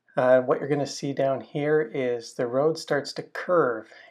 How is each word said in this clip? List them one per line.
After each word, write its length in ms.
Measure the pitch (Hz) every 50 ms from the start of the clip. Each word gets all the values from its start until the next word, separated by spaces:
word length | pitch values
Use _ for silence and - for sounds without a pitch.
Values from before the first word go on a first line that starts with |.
| _ _ -
Uh, 260 | - 127 127 127 131
what 180 | 127 127 147 -
you're 100 | - 135
gonna 160 | 147 143 139
see 260 | - - - - 143
down 300 | 139 - 139 135 135 120
here 400 | 107 - - 151 143 147 151 151
is 540 | - - - 139 127 123 120 120 113 - -
the 100 | - 131
road 320 | 120 120 135 143 160 160 160
starts 360 | - - 151 143 135 - -
to 100 | - -
curve, 680 | - - - - - 180 170 147 127 117 110 - - - - - -